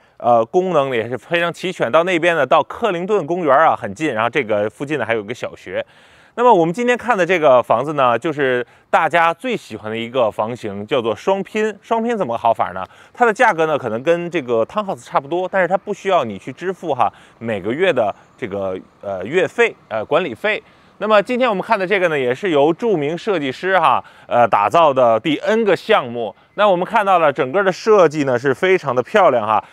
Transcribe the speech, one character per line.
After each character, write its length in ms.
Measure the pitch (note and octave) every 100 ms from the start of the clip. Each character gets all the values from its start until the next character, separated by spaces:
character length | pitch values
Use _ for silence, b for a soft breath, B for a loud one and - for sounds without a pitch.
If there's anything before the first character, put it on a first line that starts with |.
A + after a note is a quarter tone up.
| b b
呃， 260 | A#2 A#2+
功 300 | A2+ F3+ F#3
能 200 | E3 C3+
也 140 | B2 A2
是 80 | B2
非 240 | - E3+
常 100 | E3+
齐 220 | D#3+ F3+
全。 180 | F3+ C3+
到 140 | C#3+
那 140 | F3 F3
边 180 | E3+ E3
呢， 80 |
到 180 | C3 D#3+
克 260 | C#3+ - A3+
林 160 | E3+ F3+
顿 200 | G#3 D3
公 200 | F3 F3
园 100 | C3+
啊 180 | D#3
很 200 | A2 A2+
近， 180 | G2 D#3
然 100 | A2
后 60 | A#2
这 160 | D3+
个 240 | A2+ G#2 G#2
附 160 | -
近 140 | C#3 D3
呢 80 | G#2+
还 80 |
有 60 | A2+
一 40 | G2+
个 60 |
小 240 | A2+ A2 E2
学。 260 | - F#2+ - b b b b -
那 60 |
么 100 | B3
我 120 | G#3
们 100 | E3
今 100 | F3+
天 140 | A#3+ A#3+
看 180 | A3 A3
的 80 |
这 140 | E3+ F#3
个 240 | D3+ B2+
房 200 | A2+ A#2
子 100 | C#3+
呢， 260 | D3+ B2+ A#2
就 140 | E3+
是 340 | C#3+ C3+ B2 A#2+ b b
大 180 | G3 D#3+
家 240 | E3+ E3
最 240 | E3 C4 G#3+
喜 200 | - G#2+
欢 140 | G#2+
的 60 | A2+
一 140 | A#2
个 180 | B2+ A2+
房 240 | G2 A2
型， 320 | A#2+ A2 G2 G#2+
叫 140 | C#3
做 160 | A2+ G#2+
双 260 | - G3
拼。 300 | F#3+ G#3+ G#3+ G3+
双 220 | - A3+
拼 120 | A3+ A#3
怎 80 | D#3
么 80 |
个 40 | A#2
好 140 | A#2
法 200 | A2+ F#2+
呢？ 120 | F#2 F#2 B B
它 100 | -
的 80 | A#3+
价 180 | G#3 A#3+
格 140 | E3+
呢， 140 | D#3+ D3+
可 100 | B2
能 140 | A2
跟 260 | C3+ E3+ F3
这 140 | E3
个 240 | B2+ A#2 A2+
townhouse 360 | G#3 G3 D3+
差 160 | - E3+
不 80 | C#3
多， 220 | E3+ F#3
但 120 | G3
是 60 | F3
它 100 | G3
不 160 | -
需 160 | G3+ F#3+
要 140 | F3
你 120 | B2 G2
去 160 | -
支 180 | C3 F3
付 220 | F#3 F3
哈 180 | C3 G#2+ B B B
每 240 | A#2 G#2+
个 100 | F2+
月 180 | C3+ F#3+
的 240 | C3+ G#2 - b _
这 100 | A2+
个， 300 | G2 F#2+ F#2+ - _
呃， 240 | G2+ G2
月 240 | F#2+ E3+ D#3
费， 260 | - A#3 C3+ _
呃， 160 | A2
管 180 | G#2 D3
理 120 | F3+
费。 280 | A2+ G#3 G3+ - b b b
那 80 | G#3
么 160 | G#3+
今 160 | G3+ B3
天 100 | B3+
我 60 |
们 80 | G3
看 160 | F3 A3
的 80 | F#3
这 140 | G3+
个 80 | F3+
呢， 100 | D3+
也 160 | B2
是 160 | B2+ G3+
由 220 | D3 D3
著 240 | E3+ A#3+ F#3
名 200 | C#3+ E3+
设 220 | - F#3
计 140 | C#3+
师 260 | - F#3 F#3+
哈， 240 | D#3 A2+ - B B
呃， 200 | A#2 A#2
打 200 | G#2+ G#2
造 240 | D3 D#3+
的 260 | C3 B2 A2+
第 160 | E3 D3
N 280 | - A3
个 120 | G#3+ E3
项 280 | - G3+
目。 300 | C3+ A#2+ A2 - b
那 140 | - G#3
我 60 |
们 100 | F3+
看 220 | F3 A3 G3
到 140 | F3+
了 120 | D#3+
整 200 | C3+ C3
个 100 | D#3+
的 80 | F#3+
设 380 | F3 - G#3+ E3
计 160 | D#3
呢， 120 | C3+ A#2+
是 160 | C#3
非 240 | C3 F#3 F#3
常 160 | D3
的 60 | B2
漂 300 | A#2+ G#3+ F3
亮 160 | B2 G#2+
哈。 180 | G#2+ B